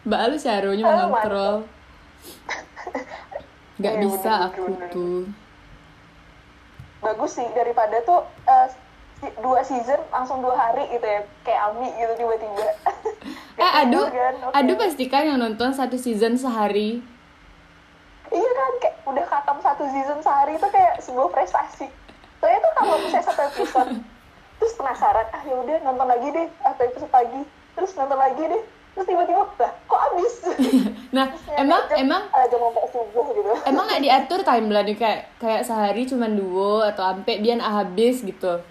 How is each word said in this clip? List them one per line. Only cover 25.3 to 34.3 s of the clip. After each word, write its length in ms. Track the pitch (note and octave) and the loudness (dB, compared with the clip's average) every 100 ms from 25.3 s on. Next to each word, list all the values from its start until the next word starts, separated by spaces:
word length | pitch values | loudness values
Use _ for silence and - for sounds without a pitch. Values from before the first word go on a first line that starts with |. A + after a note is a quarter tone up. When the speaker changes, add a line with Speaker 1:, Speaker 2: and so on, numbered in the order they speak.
| - | -8
Speaker 2:
ya 120 | D4 B3+ | -6 -4
udah 180 | B3 D#4+ | -2 -2
nonton 240 | C#4+ B3+ B3+ | 0 0 2
lagi 200 | A#3+ C#4 | 2 2
deh, 180 | D#4 E4 - | -2 -4 -2
atau 220 | C4 - | -2 2
episode 280 | B3 D4 D4+ | -2 -2 2
pagi, 300 | C4 A#3+ C4 D4 - - | 2 2 -4 -10 -16 -14
terus 180 | - F#4+ | -6 -6
nonton 220 | - C#4 C4+ | -4 -2 2
lagi 240 | C4+ B3+ | 2 2
deh." 220 | D#4+ A4 A4+ - - - | -2 -2 -4 -20 -14 -6
Terus 80 | F#4+ | 0
tiba-tiba, 360 | F4 F4 F4+ G4+ - | 0 2 2 0 0
"Lah, 160 | A#3 - | -2 -2
kok 200 | - - | -2 2
habis?" 320 | - F4+ F4+ - F4+ - B3+ B3+ | 2 0 -2 -2 -6 0 2 2
Speaker 1:
<laughs> 400 | G#3 - - C4 | 2 -6 -4 -2
Nah, 100 | C4+ | -2
Speaker 2:
Terus 220 | - - | -4 -4
nyampe 160 | D4 | 0
Speaker 1:
emang, 180 | C#4 F4+ - | 4 2 2
Speaker 2:
jam, 120 | D4 | 0
Speaker 1:
emang, 260 | C4+ F4+ G#4 | 2 0 0
Speaker 2:
eh, 160 | - B3 | 2 4
jam 140 | A#3+ | 2
sampai 220 | A#3 A3+ A#3+ | 0 0 -2
subuh 360 | B3 A3 A#3 - | -4 -4 -2 -2
gitu. 200 | G#3 G3+ A#3 C#4 | -2 0 0 2
Speaker 1:
emang 180 | D4 G#4 | 0 0
nggak 180 | F4 | 0
diatur 360 | C#4 C4 - | 4 4 2